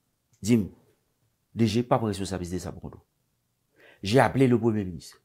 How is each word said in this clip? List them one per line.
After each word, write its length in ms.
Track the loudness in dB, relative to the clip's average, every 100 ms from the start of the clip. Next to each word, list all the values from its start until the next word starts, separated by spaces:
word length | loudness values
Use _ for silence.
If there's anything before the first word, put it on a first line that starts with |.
| _ _ _ -8
di 160 | 2 2
m 100 | 2 -8 _ _ _ _ _ _ _
d 140 | 0 0
g 160 | 0 0
pa 120 | 0
pran 120 | -2
responsabilite 460 | -4 -6 -8 -8 -8
de 60 |
sa 100 | -10
pou 100 | -12
kont 140 | -16 -20
ou, 40 | _ _ _ _ _ _ _ _ -20 -10
je 160 | 0 2
aple 280 | 4 4 4
l 80 | 4
yo 60 |
premye 240 | 2 -2 -4
minis 280 | -10 -16 -20